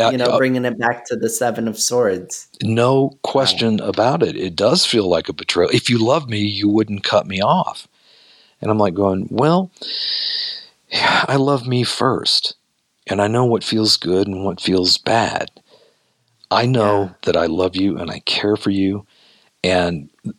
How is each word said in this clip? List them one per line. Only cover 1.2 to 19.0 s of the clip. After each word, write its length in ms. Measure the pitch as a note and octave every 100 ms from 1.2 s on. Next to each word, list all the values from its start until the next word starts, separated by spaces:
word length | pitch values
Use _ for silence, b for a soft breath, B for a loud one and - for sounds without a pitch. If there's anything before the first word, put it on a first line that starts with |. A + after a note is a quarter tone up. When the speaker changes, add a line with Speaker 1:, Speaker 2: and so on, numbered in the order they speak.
| A2+
Speaker 2:
Seven 400 | - B2 A2+ A2+
of 100 | G#2+
Swords. 680 | - B2 A2 F2+ F2+ - - -
Speaker 1:
No 540 | G#2+ A2+ B2 C3+ C#3 -
question 540 | - C3+ C3 - A2+ G#2+
Speaker 2:
Wow. 100 | G#2
Speaker 1:
about 340 | G2 A#2 E3
it. 120 | F#2+ -
It 200 | F#2 D#2+
does 280 | G#2 F3
feel 240 | - A#2 F#2
like 200 | E2 -
a 40 |
betrayal. 380 | D#2+ E2+ F2 F2
"If 160 | B2 -
you 100 | A#2+
love 300 | A2+ D#3+ C3
me, 120 | G#2
you 280 | G#2 G2 G#2
wouldn't 360 | G#2+ G#2 G2
cut 220 | - G2+ D#2
me 140 | F#2+
off." 460 | A2 F3 - - - b b b b b b b
And 100 | G#2+
I'm, 80 | G#2+
like, 160 | G2+
going, 340 | F2+ G2 F#2+ -
"Well, 400 | G2 D3 F3 F#3 -
<sighs> 1120 | - - - - - - - - - _ -
I 440 | - - - - C3+
love 300 | C3+ C#3 B2
me 160 | B2
first, 680 | A#2 - B2+ G2+ - - - - _ _ _ _ -
and 140 | G2
I 60 | G#2
know 160 | A#2
what 180 | B2 A2
feels 320 | - A2 G#2+ -
good 300 | F2 F#2 G2+
and 180 | F#2+
what 160 | G2 F2+
feels 380 | - F#2 F2+ -
bad. 520 | - A2+ G2 - - - _ b b b b b b _ -
I 140 | G2+
know 380 | B2 B2+ G#2 G2+
Speaker 2:
Yeah. 100 | F#2+ -
Speaker 1:
that 140 | F#2 F2
I 100 | E2+
love 280 | E2 F#2
you 240 | F#2 G2 D#2+
and 100 | D2+
I 120 | F2+
care 360 | - - G#2 G#2
for 140 | G#2
you, 340 | G2 G2 G2+